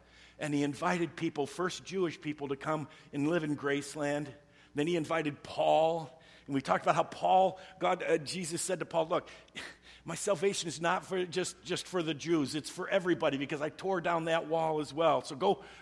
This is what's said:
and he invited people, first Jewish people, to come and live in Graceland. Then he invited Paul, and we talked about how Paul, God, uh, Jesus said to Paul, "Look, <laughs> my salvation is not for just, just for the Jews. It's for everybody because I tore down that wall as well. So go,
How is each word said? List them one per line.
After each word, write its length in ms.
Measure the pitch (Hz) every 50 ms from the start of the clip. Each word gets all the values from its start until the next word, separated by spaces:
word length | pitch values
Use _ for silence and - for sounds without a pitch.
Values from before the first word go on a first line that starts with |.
| - _ - - - - - -
and 160 | - 151 147
he 80 | 143
invited 540 | 143 143 139 - 156 180 180 175 170 160 127
people, 320 | - 160 165 165 - 139 135
first 360 | - - 175 180 - - 127
Jewish 380 | 117 156 190 185 165 143 -
people, 280 | - 151 147 - 143 135
to 60 | 139
come 320 | 139 - 156 156 156 147 - - - - -
and 160 | - 147 143 151
live 160 | 170 175 156
in 140 | 151 147 131
Graceland. 720 | 123 143 143 143 139 - - 151 147 143 147 147 147 139 123 - - - _ - - - -
Then 100 | 139 147
he 100 | 165 175 170
invited 440 | 151 143 165 165 156 147 139 -
Paul, 720 | - - - - 156 156 151 151 160 160 170 170 160 - - - - - - - -
and 80 | - 139
we 80 | 135
talked 240 | 131 - 185 185 -
about 100 | 190 170
how 80 | 170 165
Paul, 560 | - - - - 175 185 185 190 190 - - - - - -
God, 240 | 175 180 185 175 156 -
uh, 120 | 165 160
Jesus 420 | 151 123 131 180 185 143 170 156
said 180 | - - 185 165
to 60 | 165
Paul, 220 | 160 - 165 160 156
"Look, 200 | 180 156 - - - - - - - - - -
<laughs> 380 | - - - - - - -
my 100 | 156 165
salvation 540 | 156 - 208 202 156 175 202 190 - - 170
is 100 | 151 151
not 260 | 165 170 180 190 185
for 200 | - 180 185 180
just, 360 | 180 143 180 180 - - - -
just 200 | - 180 147 -
for 160 | - - 185
the 120 | 170 151 160
Jews. 420 | 135 123 160 170 165 143 127 135
It's 140 | 156 135 -
for 180 | - - 185 -
everybody 480 | - 196 175 185 165 - 165 156 139
because 260 | 135 143 135 - 139
I 60 | 147 156
tore 320 | 147 - - 185 190 180
down 260 | 165 180 170 165 160
that 220 | 170 165 165 165 151
wall 320 | 160 165 160 160 156 151
as 140 | 151 127 131
well. 280 | 147 165 160 143 131 127
So 120 | - 160
go, 280 | 131 - 196 190 - - - - -